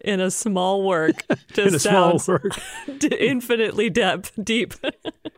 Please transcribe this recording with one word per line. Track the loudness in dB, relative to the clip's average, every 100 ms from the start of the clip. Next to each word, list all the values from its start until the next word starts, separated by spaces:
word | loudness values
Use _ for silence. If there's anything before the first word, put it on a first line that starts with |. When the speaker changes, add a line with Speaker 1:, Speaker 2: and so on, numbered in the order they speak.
Speaker 1:
in | -4 -2
a | -2
small | -2 -2 0 0 0
work | 0 0 0 -2 -2 -6
Speaker 2:
<laughs> | -4
Speaker 1:
just | 0 2
Speaker 2:
In |
a | 2
small | 4 4 6 4
Speaker 1:
sounds | 2
Speaker 2:
work. | 0 0 -6 -12
Speaker 1:
<laughs> | -16 -14 -2
d-, | -2 2
infinitely | 0 0 0 0 0 0 0
depth, | 2 0 0 -6 -10
deep. | -2 -2 -2 -6
<laughs> | -8 -8 -14 -14 -18